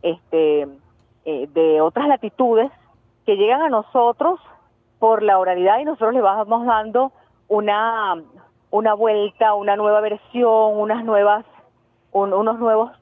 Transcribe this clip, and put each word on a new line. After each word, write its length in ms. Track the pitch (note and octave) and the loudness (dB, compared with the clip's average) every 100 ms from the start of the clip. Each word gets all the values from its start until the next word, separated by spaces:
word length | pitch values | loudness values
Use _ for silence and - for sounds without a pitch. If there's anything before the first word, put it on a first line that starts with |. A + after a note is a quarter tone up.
este, 640 | F3+ E3 _ E3 D#3 D3+ C#3+ C#3 _ _ _ _ - | -6 -6 _ -2 0 0 -4 -14 _ _ _ _ -10
eh, 220 | D3 C#3+ | -8 -6
de 260 | D#3+ D#3+ D#3 | 0 2 2
otras 300 | D#3+ A#3+ D4 | 0 0 -2
latitudes 600 | C4+ G#3+ - B3+ A3+ C4 _ _ _ _ _ - | -2 -2 -2 0 2 0 _ _ _ _ _ -4
que 120 | G3 | 0
llegan 240 | G#3 C4 | 2 2
a 80 | D#4+ | 0
nosotros 720 | A#3 G#3+ C4 A#3+ A#3 D4+ F4+ - - _ _ _ _ | -2 -2 0 0 0 -2 -2 -10 -20 _ _ _ _
por 240 | A3 A3 | 0 2
la 160 | G#3 F#3+ | 2 2
oralidad 400 | F#3 F3+ F#3 A3+ | 2 0 2 2
y 60 | D4+ | -2
nosotros 280 | D4 A3+ | -4 -2
le 60 | B3+ | 0
vamos 460 | G3+ G3+ G#3 A3+ A#3+ | 0 0 -2 -2 0
dando 480 | A3 A3 A3+ C4 _ _ _ _ | -2 0 -2 -2 _ _ _ _
una, 760 | G#3 G#3 G#3 A3+ A3+ G#3 E3 D#3 F#3 _ _ _ | -2 0 -2 -2 -2 -4 -6 -8 -20 _ _ _
una 220 | G#3 A3 | -2 0
vuelta, 600 | G#3 A3+ G#3+ G#3 _ A3 | 0 0 0 -2 _ 0
una 240 | G#3 G3+ G3+ | 0 -2 0
nueva 240 | G#3 G#3+ | 2 0
versión, 760 | G#3+ G#3 _ B3 A#3+ A3 G#3+ G#3 | 0 -6 _ -2 2 4 2 0
unas 280 | G#3+ A3+ A3+ | -4 -4 0
nuevas, 400 | G#3 G#3 G#3 A3+ _ _ _ _ _ _ | 2 2 0 -4 _ _ _ _ _ _
un, 220 | G3 G3+ | -4 -2
unos 260 | F#3+ A3 A3+ | -2 -2 -2
nuevos 320 | A#3 A3 A#3 - | 0 0 -2 -8